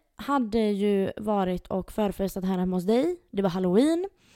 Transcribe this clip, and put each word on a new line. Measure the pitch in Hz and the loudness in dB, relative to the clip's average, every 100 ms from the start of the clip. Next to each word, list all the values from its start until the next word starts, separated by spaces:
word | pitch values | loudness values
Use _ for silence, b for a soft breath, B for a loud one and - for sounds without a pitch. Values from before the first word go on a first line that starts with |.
| _ - | _ -12
hade | - 285 220 226 | -2 0 0 2
ju | 214 202 208 202 190 - | 2 2 2 2 0 -2
varit | 214 202 185 180 - | -2 0 0 -2 -4
och | 190 180 | -6 -4
förfestat | - 202 - 196 - | -2 -2 -2 -4 -2
här | 185 185 | -2 0
hemma | 180 180 | 0 0
hos | |
dig. | 180 233 320 349 _ | 2 2 0 -4 _
Det | 196 | -2
var | 196 | 0
Halloween. | 185 185 190 294 339 381 - b | 0 2 4 4 2 -4 -10 b